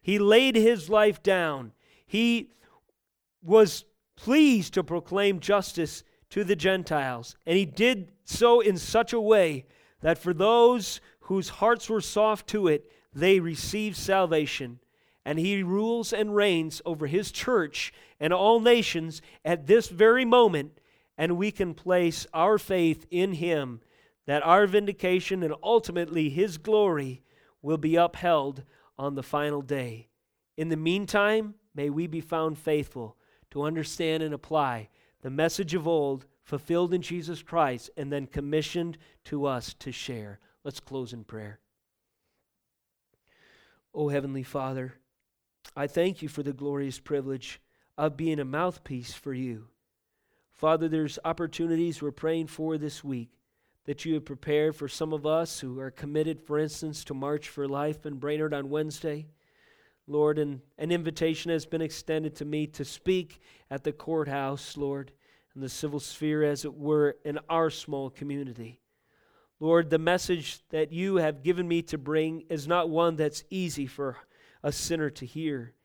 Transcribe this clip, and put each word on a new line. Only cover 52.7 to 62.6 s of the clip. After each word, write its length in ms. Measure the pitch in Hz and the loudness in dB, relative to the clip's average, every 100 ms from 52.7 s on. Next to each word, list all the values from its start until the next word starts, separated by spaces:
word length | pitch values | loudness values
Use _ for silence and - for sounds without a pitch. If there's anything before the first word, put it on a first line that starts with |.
| 156 | -4
this 260 | 147 147 | -6 -8
week 260 | 143 127 117 _ _ _ _ _ - | -8 -8 -8 _ _ _ _ _ -10
that 200 | 143 165 | -8 -4
you 100 | 156 | -4
have 100 | 151 | -4
prepared 500 | 135 - 147 156 151 | -12 -2 2 2 -2
for 120 | 139 | -10
some 260 | - 160 | -6 -6
of 120 | 156 151 | -4 0
us 340 | 160 165 - | 0 -2 -8
who 200 | 131 127 | -10 -10
are 120 | 135 | -12
committed, 500 | - 147 151 156 156 | -12 -6 -2 -2 -4
for 160 | - 151 | -4 -2
instance, 460 | 156 151 156 147 | -2 -6 -10 -10
to 100 | - | -10
March 360 | 135 139 147 - | -8 -4 -4 -6
for 180 | - 139 | -8 -4
Life 380 | 139 147 151 156 | -4 -4 -6 -10
in 100 | 139 | -8
Brainerd 380 | 147 151 156 | -4 -2 -2
on 160 | 143 139 | -4 -4
Wednesday. 580 | 147 156 143 165 151 151 _ _ _ _ _ _ _ - | -4 -4 -6 -8 -8 -12 _ _ _ _ _ _ _ -4
Lord, 320 | 147 151 151 | 2 2 2
and 220 | 147 135 _ - | -2 -6 _ -10
an 140 | 156 | -2
invitation 600 | 175 160 156 160 160 170 | -2 -2 -2 -2 -2 -2
has 140 | 165 - | -4 -2
been 160 | 160 | -6
extended 540 | 156 - - 156 156 156 | -4 -8 -4 -4 -4 -8
to 80 | 147 | -6
me 220 | 151 | -4